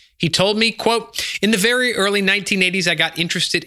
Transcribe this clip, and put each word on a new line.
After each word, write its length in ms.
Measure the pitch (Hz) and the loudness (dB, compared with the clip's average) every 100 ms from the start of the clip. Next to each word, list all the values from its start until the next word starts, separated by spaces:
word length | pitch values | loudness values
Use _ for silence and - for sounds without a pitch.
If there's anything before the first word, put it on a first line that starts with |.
| _ - | _ -4
He 100 | 165 | -2
told 300 | - 190 214 | 2 2 2
me, 140 | 226 | 0
quote, 520 | - - 233 220 - - - | 0 0 0 -2 -8 -8 -2
"In 100 | 202 | 0
the 60 | 226 | 2
very 380 | 220 247 247 | 2 2 0
early 260 | 220 196 202 | 0 0 2
nineteen 420 | 190 202 190 196 | 2 0 0 0
eighties, 260 | 185 190 175 | 0 0 0
I 60 | |
got 240 | 156 160 - | 0 0 -2
interested 460 | 165 175 - 170 | -4 -2 -2 -2